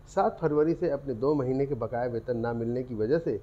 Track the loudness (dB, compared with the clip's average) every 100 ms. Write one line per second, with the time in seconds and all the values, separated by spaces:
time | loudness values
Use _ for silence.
0 | -4 0 0 0 2 4 4 2 0 0
1 | -4 0 2 2 2 0 0 -2 -2 -2
2 | -2 -2 -4 -2 -2 -2 -2 -2 -4 -2
3 | 2 2 0 -4